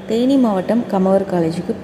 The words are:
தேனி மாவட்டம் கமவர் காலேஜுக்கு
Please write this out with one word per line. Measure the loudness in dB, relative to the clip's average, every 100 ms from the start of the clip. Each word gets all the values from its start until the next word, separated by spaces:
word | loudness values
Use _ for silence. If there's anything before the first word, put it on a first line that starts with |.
| -4
தேனி | 0 2 2
மாவட்டம் | 2 0 0 -2 0
கமவர் | 0 2 2 2
காலேஜுக்கு | 0 -2 -2 -6 -4